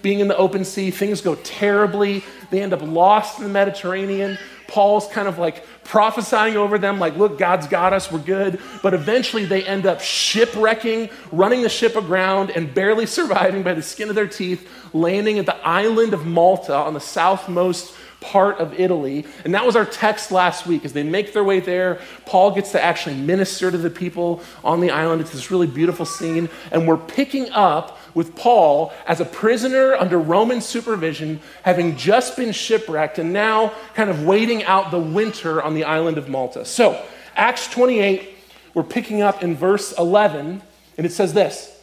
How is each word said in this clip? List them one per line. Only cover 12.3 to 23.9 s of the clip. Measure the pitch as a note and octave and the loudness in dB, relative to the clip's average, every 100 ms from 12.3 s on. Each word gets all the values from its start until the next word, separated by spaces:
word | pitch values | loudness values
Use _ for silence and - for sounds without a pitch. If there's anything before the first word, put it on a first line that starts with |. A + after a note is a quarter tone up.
| G3 G3 | 0 0
and | E3 D#3 | -4 -2
barely | C3 G3 A3 A3+ | 0 2 2 0
surviving | - D#4 F#3+ F#3 G3 | -2 0 2 2 0
by | F3+ | -2
the | E3 | -4
skin | D3+ - G#3+ | -6 -10 -4
of | G#3 | -2
their | G3+ | -2
teeth, | - F3+ F3+ - - - | -4 -6 -6 -8 -20 -6
landing | D#3+ E3+ G3 G#3+ G#3 | 0 0 2 0 0
at | F3+ | -2
the | - D#3+ | -2 0
island | F3 A3 A3+ A3+ | 2 2 2 2
of | G3 D#3+ | 0 0
Malta | E3+ E3+ F#3 - C#3+ | 4 4 2 0 -2
on | D3+ | -2
the | D3+ | -6
southmost | - - F3 F#3+ - F3 F3+ F3 - - - - | -6 0 2 0 -2 -2 -2 -2 -10 -20 -20 -20
part | - G3 G3 G3 | 0 2 2 0
of | D#3+ F3 | -6 0
Italy. | F#3 E3+ C3+ C#3 D3 - | 0 0 -2 -6 -8 -10
And | D#3 | -2
that | G3 B3 | 2 2
was | A3 | 0
our | G3+ | -4
text | - A3 G#3+ - | 0 -2 -2 0
last | F#3 F3+ - F3 | 2 2 0 -4
week. | D#3+ | -4
As | D3 | -2
they | C#3+ | -6
make | D3 F#3 G#3 | -2 -2 -2
their | G#3+ | 0
way | G3 F#3+ | 2 0
there, | F#3 F3+ F#3 F3 - - - | 0 -2 -2 -4 -10 -20 0
Paul | F#3 G3+ | 4 4
gets | F#3+ G3 | 4 0
to | E3+ | 2
actually | E3+ - - C3+ | 2 0 -4 -4
minister | C#3+ F#3 F#3+ - F#3 | -2 0 -2 -2 -2
to | F3 | -2
the | E3 | -4